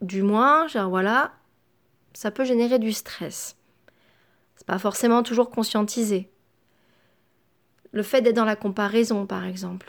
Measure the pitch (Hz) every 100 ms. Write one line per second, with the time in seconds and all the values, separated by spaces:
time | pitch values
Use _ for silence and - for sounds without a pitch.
0 | 185 190 196 214 269 302 320 226 190 185
1 | 196 247 311 - _ _ _ _ _ _
2 | _ - 214 214 254 240 240 254 220 208
3 | - - 170 - - - _ _ _ _
4 | _ _ _ _ _ _ - 190 202 -
5 | 240 240 240 233 240 - 214 214 208 240
6 | 214 185 196 _ _ _ _ _ _ _
7 | _ _ _ _ _ _ _ _ - 214
8 | 208 262 233 233 220 208 208 190 202 226
9 | 226 208 196 185 185 185 180 185